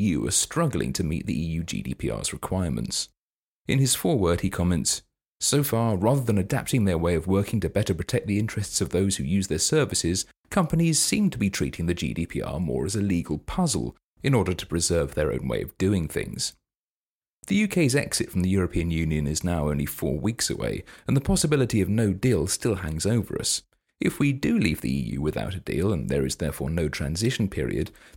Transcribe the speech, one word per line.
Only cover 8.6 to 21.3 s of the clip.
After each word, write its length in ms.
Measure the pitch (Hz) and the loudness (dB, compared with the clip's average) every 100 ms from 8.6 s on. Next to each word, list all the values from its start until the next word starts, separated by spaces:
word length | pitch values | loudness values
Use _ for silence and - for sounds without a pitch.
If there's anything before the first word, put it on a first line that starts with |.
| 101 - | -6 -2
of 80 | 87 | 0
those 280 | 87 98 - | 2 2 0
who 60 | |
use 240 | 67 95 95 | 0 0 0
their 120 | 82 | 0
services, 680 | - 156 131 - 82 92 - _ _ | 2 2 2 0 0 -2 -4 _ _
companies 500 | - 170 160 170 156 | 0 2 4 2 2
seem 300 | - 202 202 | 2 2 0
to 80 | 117 | 2
be 120 | 101 | -2
treating 360 | - 69 - 85 | 0 -2 -2 -2
the 80 | |
G 220 | 85 - 58 | -2 -2 -2
D 100 | 82 | -4
P 160 | 69 | -4
R 180 | - 73 | -4 -4
more 260 | 85 64 71 | -2 -2 -2
as 100 | 104 | 0
a 60 | |
legal 360 | 101 87 - 76 | 0 0 0 -4
puzzle 580 | - - 175 92 60 - _ _ | -4 0 0 0 -4 -8 _ _
in 100 | - | 2
order 220 | 131 90 90 | 2 2 -2
to 100 | - | -2
preserve 480 | 85 82 85 71 | -2 0 2 0
their 180 | - 76 | 0 0
own 160 | 64 - | 0 -2
way 140 | 57 | -4
of 160 | - - | -4 -2
doing 300 | 95 101 78 | 2 2 0
things." 460 | - - - - - _ _ _ _ _ _ _ _ - | -4 -6 -6 -8 -8 _ _ _ _ _ _ _ _ -2
The 80 | 196 | 0
U 120 | 214 | 2
K's 260 | 185 151 | 2 2
exit 380 | 135 - - - | 2 0 -2 -2
from 100 | 92 | 0
the 80 | 90 | 2
European 400 | 95 90 - 85 | 2 2 0 0
Union 380 | 80 80 78 71 | 0 0 0 0
is 160 | 78 | -2
now 240 | 87 85 76 | 0 0 0
only 180 | 73 71 | 0 -2
four 320 | - 82 71 | -4 -4 -2
weeks 320 | 101 - - | -2 -2 -4
away, 360 | - 55 - - - - | -4 -4 -4 -8 -10 -2
and 100 | 135 | 0
the 40 | |
possibility 600 | 139 | 2